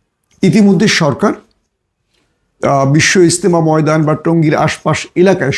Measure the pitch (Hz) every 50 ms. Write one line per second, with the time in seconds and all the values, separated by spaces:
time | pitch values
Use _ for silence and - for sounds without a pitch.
0 | _ _ _ _ _ _ _ _ - 190 143 220 202 202 196 165 226 202 - -
1 | 170 147 120 - 196 220 - - - _ _ _ _ _ _ _ _ _ _ _
2 | _ _ _ _ _ _ _ _ _ _ _ _ - 127 139 139 135 135 143 156
3 | - - - 196 175 165 165 - - 196 175 170 160 160 156 156 156 151 156 160
4 | 156 147 156 151 - 165 165 170 160 156 147 123 147 147 - - - - 156 -
5 | - - - - 180 196 185 180 151 131 -